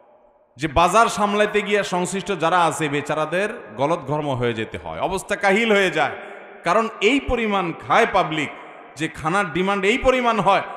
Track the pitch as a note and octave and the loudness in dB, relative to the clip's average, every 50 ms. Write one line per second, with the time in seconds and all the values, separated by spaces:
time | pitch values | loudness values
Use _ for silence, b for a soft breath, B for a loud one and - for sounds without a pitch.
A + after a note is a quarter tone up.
0 | _ _ _ _ _ _ _ _ _ _ _ A#2+ C#3 D#3+ C3 E3 E3+ F3+ F3 A3 | _ _ _ _ _ _ _ _ _ _ _ -8 -4 0 2 4 4 6 6 6
1 | A#3 A#3 - G3 G#3 G3+ G3+ G#3 G#3 G3+ G#3 G#3 G3+ F#3+ G#3 G#3 F#3+ - F#3 F3+ | 4 4 2 0 0 0 2 2 0 2 0 0 0 0 0 0 0 0 -2 -2
2 | F3+ E3 F#3 G3 F3+ - G3 E3 D#3 E3 F3+ F3+ E3+ D#3+ C#3 - D#3 D3 C#3 D3 | -2 -2 -4 -6 -4 -4 -2 0 0 2 4 4 2 2 0 0 -2 -2 -2 -2
3 | C#3 - D#3 D3+ D#3 D3+ E3 F#3 G3+ G#3+ A#3+ - - - A2 A2 C3 D3+ E3+ E3+ | -2 -2 -2 -2 -2 -2 -2 -2 -2 -2 -6 -10 -14 -10 -4 -2 0 0 0 -2
4 | C#3 B2 D3 D3+ D3+ C#3+ C3 A#2+ B2 A#2+ A#2 G#2+ A2 - - F#2 D#2+ E2+ D#2+ D#2+ | -2 -4 -4 -2 -2 -2 -2 0 0 0 0 -2 -4 -8 -8 -10 -10 -8 -6 -4
5 | B2 D#3+ F#3+ F#3 - - G3+ G3 - G3 F#3+ G#3+ A#3 A3+ G#3 G3+ G3 F3+ D3 D#3 | -4 -4 -4 -4 -4 -4 -2 0 2 2 4 4 4 4 4 4 2 2 2 0
6 | C#3+ B2 - - - - - - - - - - - E3+ F3+ A3 A3 A3 - - | 0 -2 -2 -6 -14 -16 -16 -18 -18 -20 -14 -6 -2 0 2 2 0 -2 -2 0
7 | F#3 G#3+ C4+ C#4 - - B3+ A#3 A3+ G#3+ G3+ G3 F3+ E3 D#3 - - A2+ D#3 G3+ | 2 2 2 2 0 -2 -2 -2 -2 0 0 -2 -2 -4 -6 -6 -2 2 2 4
8 | A#3 A3+ A3+ F#3+ E3+ D#3+ D#3 D#3 C#3+ A#2 - - - - - - - - - - | 4 4 2 0 0 0 -2 -4 -4 -4 -6 -12 -18 -20 -20 -20 -20 -16 -10 -8
9 | D#3 D#3 - - - D#3 F3 G3+ G3+ E3+ C3+ F3 F#3 G3 G3+ G3 F#3 G3 A#3 C4 | -6 -6 -6 -6 -4 -2 0 0 0 0 -2 -2 0 0 0 2 2 2 2 2
10 | - C4 C4 B3+ B3 A#3 A3+ G#3+ F3+ F#3+ G3 E3+ - - - | 4 2 2 4 2 2 2 2 2 2 2 2 0 -4 -10